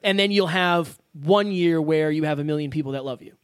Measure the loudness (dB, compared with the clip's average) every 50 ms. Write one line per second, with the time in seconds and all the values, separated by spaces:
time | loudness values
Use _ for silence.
0 | -2 0 2 2 2 2 2 2 2 2 0 0 2 2 2 0 0 -4 -8 -18
1 | _ _ -16 -4 0 2 2 2 2 0 0 0 2 2 2 2 2 2 2 2
2 | 2 0 0 0 -2 -2 -2 -2 -2 -4 -4 -4 -4 -4 -4 -4 -4 -4 -6 -8
3 | -8 -8 -10 -12 -14 -20 -20 _